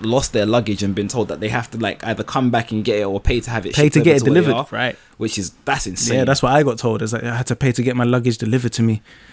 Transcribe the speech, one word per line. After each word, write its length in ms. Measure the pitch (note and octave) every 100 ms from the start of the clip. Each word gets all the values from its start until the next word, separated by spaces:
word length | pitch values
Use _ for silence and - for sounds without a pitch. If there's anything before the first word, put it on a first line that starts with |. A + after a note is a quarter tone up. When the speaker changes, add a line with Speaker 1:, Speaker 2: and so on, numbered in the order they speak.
| A2
Speaker 1:
lost 260 | C3 -
their 140 | A2 G#2+
luggage 380 | A#2+ G#2+ G2
and 100 | G2+
been 140 | G2 G#2
told 200 | B2 G2+
that 100 | D#2
they 100 | G#2+
have 220 | A#2+ A2
to, 80 | A2+
like, 240 | G#2 - A2+
either 180 | G#2+
come 280 | - C#3 B2+
back 200 | A#2 -
and 140 | G#2+ G#2+
get 140 | G#2
it 40 |
or 160 | G2+ G2
pay 200 | - A#2+
to 80 | A#2
have 160 | A2+ F#2
it 80 |
Speaker 2:
Pay 120 | D3+ D3
Speaker 1:
shipped 80 | D3+
Speaker 2:
to 40 |
Speaker 1:
over 40 | D#3+
Speaker 2:
get 100 | C#3+
it 20 |
Speaker 1:
to 60 | A#2
where 80 | E3+
they 60 |
Speaker 2:
delivered, 120 | D#3 A#2
Speaker 1:
are, 80 | C#3
Speaker 2:
right. 260 | G#2+ B2 - _ -
Speaker 1:
which 220 | A2+ G#2
is, 140 | F2 - -
that's 220 | C#3 G2+
insane. 320 | F2 A2+ B2+
Speaker 2:
Yeah, 40 | B2+
that's 180 | C3+
what 80 | B2
I 100 | D3
got 160 | C#3 A2+
told. 240 | A#2+ G#2+
Is 80 | A2+
that 100 | A#2
I 120 | A#2+ A#2
had 120 | -
to 80 | -
pay 160 | C3+
to 100 | A#2+
get 140 | B2 B2
my 80 |
luggage 340 | A#2+ B2 A#2+ A2
delivered 360 | A2 B2 A#2+
to 100 | -
me. 180 | A2+ A2 - - -